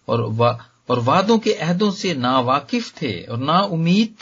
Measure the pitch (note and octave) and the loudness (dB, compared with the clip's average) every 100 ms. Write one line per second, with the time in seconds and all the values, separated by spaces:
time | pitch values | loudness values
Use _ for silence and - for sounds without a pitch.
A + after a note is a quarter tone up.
0 | - A#2 A2 A2 A#2+ A2+ - _ - B2 | -4 -2 -2 2 2 0 -8 _ -4 0
1 | A#2+ E3 G3 A3+ A3 G#3 D#3+ F3 G#3 F#3 | 2 2 4 2 2 -2 -2 0 0 -2
2 | F#3+ D3+ B2 C3 A#2+ C3+ - A#3+ A#3 - | -4 -2 0 2 2 0 -2 -6 -6 -8
3 | C#3+ F2 - A#2 C#3 E3+ G3 E3 E3 G3 | -6 -6 -8 -6 0 0 0 0 2 2
4 | A3+ - | 2 -4